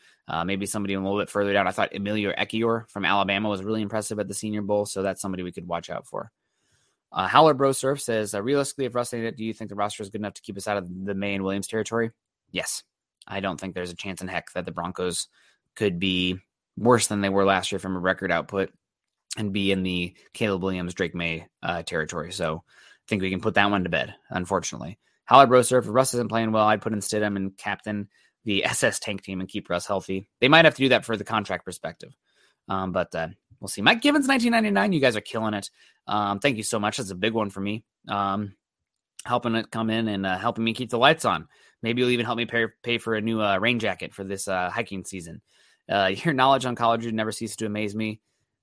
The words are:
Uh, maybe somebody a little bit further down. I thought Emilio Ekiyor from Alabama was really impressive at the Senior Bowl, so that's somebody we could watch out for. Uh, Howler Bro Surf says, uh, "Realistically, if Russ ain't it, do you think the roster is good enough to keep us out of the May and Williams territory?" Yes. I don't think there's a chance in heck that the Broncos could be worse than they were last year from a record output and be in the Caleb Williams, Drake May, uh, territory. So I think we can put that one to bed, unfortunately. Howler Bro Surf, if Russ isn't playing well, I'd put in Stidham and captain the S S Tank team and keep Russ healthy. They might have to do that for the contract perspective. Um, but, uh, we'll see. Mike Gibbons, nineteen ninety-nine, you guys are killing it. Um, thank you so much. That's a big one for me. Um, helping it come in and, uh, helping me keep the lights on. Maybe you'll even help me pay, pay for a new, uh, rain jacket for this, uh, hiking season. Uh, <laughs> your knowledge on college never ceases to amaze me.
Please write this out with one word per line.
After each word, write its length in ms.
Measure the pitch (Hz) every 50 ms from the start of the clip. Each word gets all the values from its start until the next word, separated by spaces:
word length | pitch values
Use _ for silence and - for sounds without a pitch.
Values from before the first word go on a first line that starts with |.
| _ _ _ _ _ -
Uh, 160 | 80 82 85
maybe 220 | 92 98 95 101
somebody 280 | 98 - 107 101 98 98
a 60 | 98
little 180 | 95 98 101 104
bit 120 | 90 -
further 220 | - 104 101 101
down. 140 | 98 101 95
I 60 | 90
thought 220 | 95 - 98 - -
Emilio 380 | 101 101 101 107 107 101 98
Ekiyor 560 | - - 104 - - 113 113 117 113 117 117 -
from 160 | - 101 95
Alabama 440 | 82 98 101 98 98 98 98 110 107
was 160 | 101 95 95
really 180 | 104 110 113
impressive 380 | 107 98 113 110 101 - 110 107
at 80 | 101 98
the 60 | 98
Senior 280 | - - 107 107 107
Bowl, 240 | 101 98 104 104 104
so 160 | - - 95
that's 180 | 95 98 92 -
somebody 220 | - 98 92 92
we 80 | 90 90
could 160 | - 92 85
watch 240 | 87 85 85 - -
out 160 | 82 - -
for. 240 | - - - - - _ _ _ _ _ _ _ _ _ _ _ _ _ _ _ _
Uh, 160 | - - 95
Howler 280 | 90 110 143 160 156 143
Bro 180 | 127 135 135
Surf 280 | 131 - - 135 143 135
says, 340 | - - 113 110 107 98 107
uh, 80 | 101
"Realistically, 420 | 101 127 143 143 139 139 - - 135
if 100 | 120 110
Russ 180 | 123 120 -
ain't 120 | 123 117 113
it, 120 | 113 -
do 80 | 135 110
you 80 | 110
think 180 | 107 - 113 101
the 40 | 104
roster 300 | 104 101 107 - - 107
is 60 | 98
good 100 | 104 101
enough 140 | 107 101 -
to 80 | -
keep 140 | - - 98
us 120 | 98 - 107
out 80 | 104
of 120 | 101 90 87 90 95 95
the 100 | 101 101
May 200 | 98 101 101 98
and 80 | 98
Williams 240 | 95 95 98 101 98
territory?" 460 | - - 110 107 - 113 117 113 110 - _ _ _ _ _ _ _
Yes. 320 | - 87 - - - - - _ _ _ _ _ _ _ _
I 140 | - 101 98
don't 200 | 98 95 85 -
think 140 | 95 92 85
there's 160 | 90 90 90
a 60 | 87
chance 260 | - - 101 92 -
in 60 | 92 90
heck 240 | 90 85 - -
that 120 | - 92 85
the 80 | 90
Broncos 540 | 85 85 85 90 - - 92 90 85 - - - _ _ _ _ _ _ _ _ _
could 240 | - 110 101 87 85
be 400 | 98 95 92 90 90 90 90 95 - _ _ _ _ _ _
worse 320 | 90 101 120 123 113 - -
than 120 | 104 101
they 80 | 101 98
were 160 | 95 98 98
last 260 | 98 95 92 - -
year 60 | 101 92
from 180 | - 95 92
a 40 | 90
record 320 | 87 92 92 - 98 90
output 400 | 85 82 73 - 101 95 95 - _ _ _ _ _ _ _ _ _ _ _ _ -
and 160 | - 107 101
be 180 | 95 104 98 98
in 120 | 98 92
the 320 | 92 92 90 90 87 87 - - _ _
Caleb 300 | - - 113 104 98 90
Williams, 320 | 92 95 92 90 87 90 90
Drake 200 | - 92 82 85
May, 320 | 87 85 82 82 82 82 - _ _
uh, 200 | - - 87 85
territory. 500 | 80 - 90 80 78 78 87 82 76 90
So 320 | 90 98 87 78 80 - -
I 400 | _ _ - - - - _ _ -
think 140 | 113 95
we 80 | 95 95
can 100 | 95 90
put 140 | 107 110 90
that 160 | 101 101 104
one 140 | 101 98 90
to 60 | 87
bed, 240 | 82 71 60 - - _ _ _
unfortunately. 680 | - 92 90 87 98 87 - - - - - 85 - - _ _ _ _ _
Howler 220 | - 120 135 139
Bro 160 | 117 127 127
Surf, 240 | 117 - 127 127 110
if 60 | 107
Russ 220 | 107 127 131 - -
isn't 140 | 120 113 95
playing 240 | 110 113 113 110
well, 140 | 110 110 107
I'd 140 | 107 110 101
put 120 | - 110
in 80 | 110 104
Stidham 360 | - - 110 107 104 104 101
and 200 | 98 95 95 95
captain 520 | - - 104 98 - - 107 104 104 101 - _ _ _ _ _ _ _
the 200 | 110 98 95 -
S 180 | - 120 -
S 160 | 135 110 - -
Tank 240 | - - 101 95
team 180 | - 98 95 92
and 80 | 92 -
keep 200 | - 101 - -
Russ 180 | 90 87 -
healthy. 420 | - 101 95 - - 95 98 98 _ _ _
They 80 | 117 135
might 160 | 156 165 165
have 100 | 156 -
to 80 | -
do 60 | 139 131
that 160 | 120 110 -
for 120 | - 113
the 80 | 101 104
contract 400 | - 117 110 98 - 92 85 -
perspective. 520 | 92 87 - - 82 82 - - - - _ _ _ _ _ _ _ _ _ _ -
Um, 240 | 98 95 95 92
but, 220 | 87 92 87 - -
uh, 140 | 80 82 85 95 _ _ _ - _
we'll 80 | - 95
see. 140 | - 101
Mike 180 | 101 135 240 233
Gibbons, 260 | - 285 294 302 269
nineteen 260 | 262 269 247 226 240
ninety-nine, 400 | 233 226 220 214 202 196 196 202
you 80 | 180 147
guys 160 | 131 127 107
are 40 | 107
killing 340 | - - - 113 110 107 107
it. 160 | 101 98 - - _ _ _ _ _ _
Um, 340 | - 104 107 104 101 101 98
thank 160 | - 143 120
you 60 | 107
so 180 | 107 - - 107
much. 160 | 104 107 -
That's 140 | - 117 92
a 40 | 92
big 200 | 90 104 113 110
one 160 | 117 107 101
for 100 | - 98
me. 240 | 98 101 107 113 - _ _ _ _ -
Um, 460 | 107 101 101 98 98 104 104 98 - _ _ _ _ _ _ _ _ _ _ _ _ - -
helping 300 | - 120 120 - 117 113
it 160 | 113 107 -
come 200 | - 113 113 110
in 180 | 110 117 113 107
and, 160 | 101 95 95
uh, 140 | 95 92 92
helping 260 | 104 120 - 113 113
me 80 | 113
keep 180 | 107 - 127 107
the 80 | 120 113
lights 260 | 123 147 160 160 -
on. 220 | 110 90 78 78 - _ _ _ _ _ _
Maybe 180 | - 113 117 123
you'll 100 | 123 123
even 160 | 123 120 113
help 120 | 117 120 117
me 80 | 117
pay, 200 | 113 120 117 113 110 - _
pay 160 | - 120 120 113
for 160 | - 113 113
a 60 | 107
new, 200 | 104 113 113 110
uh, 180 | 107 101 98 92
rain 200 | 104 120 123 117
jacket 360 | 110 101 90 - 90 - -
for 100 | - 98
this, 240 | 95 98 95 - 101
uh, 220 | 95 90 90 90
hiking 340 | 87 117 113 - 98 95 87
season. 380 | - 98 92 82 82 82 - - _ _ _ _ _ _ _ _ -
Uh, 220 | 95 101 95 95 98
<laughs> 80 | 107 -
your 80 | 170
knowledge 320 | 147 131 131 135 139 131 123
on 120 | 127 120
college 280 | - 117 113 117 113 117
never 260 | 117 110 110 107 110
ceases 240 | 107 - 117 104 -
to 100 | - 113
amaze 280 | 104 104 107 107 101 101
me. 260 | 110 110 110 110 - _ _ _ _ _ _ _ _